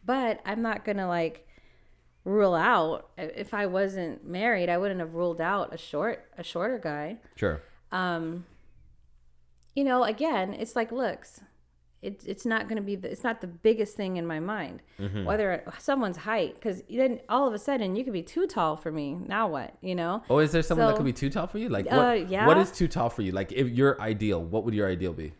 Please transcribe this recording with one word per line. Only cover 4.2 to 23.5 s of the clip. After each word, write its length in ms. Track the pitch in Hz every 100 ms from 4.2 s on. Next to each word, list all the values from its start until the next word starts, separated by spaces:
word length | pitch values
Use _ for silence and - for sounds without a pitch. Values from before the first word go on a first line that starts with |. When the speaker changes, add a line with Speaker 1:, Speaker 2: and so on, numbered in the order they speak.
Speaker 1:
married, 440 | - 180 226 214 175
I 80 | 175
wouldn't 220 | 196 185
have 140 | 160
ruled 260 | 165 175 165
out 340 | 165 202 -
a 20 | -
short, 480 | - 147 208 - - -
a 60 |
shorter 340 | 170 170 202 247
guy. 400 | 170 147 151 226 -
Speaker 2:
Sure. 260 | - 101 73 - - _
Speaker 1:
Um, 560 | 185 185 170 165 170 175 - - - - - _ - - _ _ _ _
you 100 | -
know, 200 | 277 254
again, 500 | 220 220 311 233 185
it's 220 | 202 220 -
like 160 | 226
looks. 480 | 240 233 - - - - _ _ _ _ _
It, 220 | - 202 -
it's 180 | 208
not 240 | 233 220 208
gonna 120 | 220
be 140 | 202 196
the, 140 | 190
it's 120 | 196
not 180 | 240 226
the 60 | 180
biggest 500 | 170 220 220 208 -
thing 200 | 190 185
in 100 | 170
my 140 | 156
mind. 420 | 170 214 160 - _ -
Speaker 2:
Mm-hmm. 260 | 98 101
Speaker 1:
Whether 280 | - 208 202
it, 160 | 175 - -
someone's 400 | - 269 220 165
height, 420 | 202 220 160 -
'cause 220 | 226 185 -
then 300 | 233 262 233 -
all 180 | 233 277
of 80 |
a 40 | 208
sudden 360 | 247 269 202
you 80 | 196
could 80 | 254
be 100 | 190
too 240 | 170 - 359
tall 280 | - 160 151
for 140 | 165
me. 240 | 156 143
Now 320 | 165 - 202 220
what? 280 | 147 101 -
You 140 | 185
know? 280 | 180 170 202 -
Speaker 2:
Oh, 100 | 147
is 120 | 151
there 100 | 165
someone 260 | 160 220 226
that 40 |
Speaker 1:
So, 20 | 214
Speaker 2:
could 80 | 139
be 60 |
too 180 | 120 139
tall 160 | 196 170
for 120 | 208
you? 100 | 226
Like, 180 | 107 -
Speaker 1:
uh, 60 | 254
Speaker 2:
what, 320 | 247 233 180
Speaker 1:
yeah. 180 | 185 220
Speaker 2:
what 120 | -
is 140 | -
too 160 | - 165
tall 200 | - 117
for 140 | -
you? 80 | 98
Like, 200 | 92 98